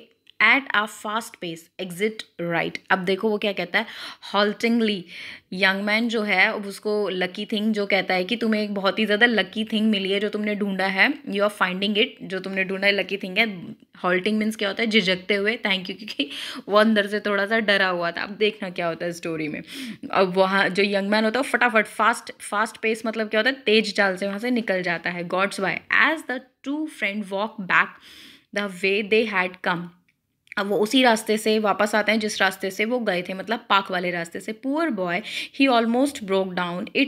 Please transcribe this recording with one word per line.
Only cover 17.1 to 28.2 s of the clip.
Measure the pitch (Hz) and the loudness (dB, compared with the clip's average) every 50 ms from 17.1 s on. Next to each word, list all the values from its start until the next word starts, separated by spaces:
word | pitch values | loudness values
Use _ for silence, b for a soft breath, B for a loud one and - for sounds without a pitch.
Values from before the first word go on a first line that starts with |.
| 208 208 | 0 -4
थोड़ा | 208 208 202 196 202 | -2 0 0 0 0
सा | 196 226 226 | 0 0 0
डरा | 220 202 202 196 196 185 | 2 2 2 4 4 2
हुआ | 180 175 170 170 | 0 0 -2 -2
था। | 170 - | -4 -4
अब | - 202 | -6 -8
देखना | 202 - 214 208 214 - 202 185 | -4 0 0 0 0 -2 -6 -8
क्या | 180 180 175 170 | -6 -4 -4 -4
होता | 165 165 175 | -4 -4 -4
है | 175 | -6
स्टोरी | 170 170 - 170 160 160 156 151 | -6 -6 -6 -6 -4 -4 -4 -6
में। | 147 - 170 B B 277 262 240 202 B B - | -6 -8 -10 B B -12 -12 -12 -12 B B -2
अब | - - 196 185 180 | 2 4 4 4 4
वहाँ | 190 190 190 190 196 196 - | 4 4 4 4 4 2 2
जो | 185 202 202 | 2 2 2
यंग | 208 202 196 196 196 | 2 2 0 0 2
मैन | 208 214 220 | 2 2 2
होता | 220 220 247 | 2 2 0
है, | 277 | 0
वो | - | 0
फटाफट | - 247 240 247 220 220 208 | 2 2 2 4 4 2 2
फास्ट, | - - - 214 220 240 - - - - - | 0 0 0 2 2 2 0 -4 -12 -16 -16
फास्ट | - - - 202 220 233 - - | -10 -4 -2 -2 -2 -2 -4 -4
पेस | - 220 226 220 - | -2 -2 -2 -2 -2
मतलब | 226 214 226 220 208 | -4 -4 -2 -2 0
क्या | 220 214 | 0 2
होता | 220 254 | 2 2
है, | 269 | 0
तेज | - - 220 214 226 214 208 - | -2 2 4 4 4 4 2 2
चाल | - 202 196 185 | 2 2 2 2
से | 180 196 202 | 0 -4 -4
वहाँ | 196 202 | -4 -4
से | 226 247 | -2 0
निकल | 254 233 220 - 190 185 | 0 0 0 0 0 0
जाता | 180 180 170 165 - 175 | 0 -2 -2 -2 -4 -6
है। | 175 175 175 170 | -6 -6 -6 -4
God's | 180 180 190 196 - - | 0 0 0 0 0 -2
boy, | 190 180 160 - - - - 196 220 | -2 -2 -2 -4 -2 0 2 4 4
as | 277 320 311 | 4 2 0
the | 311 - 247 262 - - _ _ - 269 | -4 -6 -8 -8 -8 -12 _ _ -8 -6
two | 285 302 311 | -6 -4 -6
friend | 311 - - 220 196 202 214 208 185 196 | -6 -6 -6 -6 -4 -4 -4 -6 -4 -4
walk | 190 208 220 214 - 190 175 | -4 -4 -4 -6 -8 -2 2
back | 151 160 185 - - - B B B B | 4 4 4 2 0 -12 B B B B